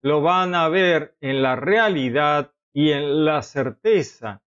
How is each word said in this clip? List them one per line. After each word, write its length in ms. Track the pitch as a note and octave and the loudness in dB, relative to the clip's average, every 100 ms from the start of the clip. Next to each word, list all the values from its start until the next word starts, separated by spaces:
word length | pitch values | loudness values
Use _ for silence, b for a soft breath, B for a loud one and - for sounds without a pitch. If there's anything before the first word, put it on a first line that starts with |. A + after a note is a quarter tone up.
lo 200 | C3+ D3+ | 0 0
van 340 | D#3 F#3 F3+ F3 | 2 0 0 0
a 140 | D#3+ | 0
ver 480 | F3+ F3+ D#3+ D3+ _ | 2 2 0 -2 _
en 220 | C3+ C3+ | -6 -2
la 140 | C3 B2+ | 0 -2
realidad 960 | - G#3+ A3 E3+ B2+ B2+ D3 D3 C#3 _ _ | 0 0 2 0 -2 0 0 0 -4 _ _
y 180 | C#3+ D3+ | 0 0
en 340 | C#3+ D3 D3+ D#3 | 0 -2 0 2
la 160 | D3+ | 0
certeza 1000 | - C#3+ B2+ A2+ G#3+ G#3 C#3 - A2 G2 _ | -4 -6 -6 -4 0 0 -2 -10 -14 -14 _